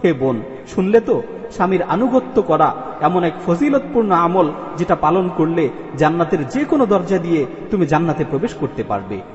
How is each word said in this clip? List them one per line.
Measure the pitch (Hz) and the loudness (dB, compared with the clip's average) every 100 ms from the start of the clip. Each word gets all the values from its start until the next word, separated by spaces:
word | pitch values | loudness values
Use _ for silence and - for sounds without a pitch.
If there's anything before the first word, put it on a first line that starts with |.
হে | 185 | 2
বোন, | 143 131 120 - - - | 2 0 0 -6 -14 -8
শুনলে | - 185 226 | -2 4 2
তো, | 226 165 - - - | 4 -2 -2 -10 -12
স্বামীর | - 185 185 | -2 0 2
আনুগত্য | 175 165 247 254 247 240 | 0 0 2 2 2 -2
করা | 196 156 147 - - - | 2 2 2 0 -10 -2
এমন | 151 180 | 0 2
এক | 170 - - | 0 -2 -2
ফজিলতপূর্ণ | 170 294 277 - 240 214 | 0 2 2 0 0 2
আমল, | 175 170 185 156 - - 143 | 2 2 4 2 0 -10 -6
যেটা | 170 175 | 0 2
পালন | 151 180 180 170 | 2 2 0 0
করলে | 160 170 143 - - 131 | 0 2 0 -2 -12 0
জান্নাতের | 151 165 165 170 135 | 2 2 0 0 -2
যে | 254 294 | -2 0
কোনো | 302 233 | 2 4
দরজা | 196 175 190 | 2 2 -2
দিয়ে | 170 165 131 - - | 0 0 0 -6 -4
তুমি | 208 156 | -2 2
জান্নাতে | 151 170 143 147 | 2 0 -2 -2
প্রবেশ | 139 226 | -2 -4
করতে | - - - | -4 -6 -6
পারবে। | - 104 95 98 85 | -4 -4 -4 -10 -10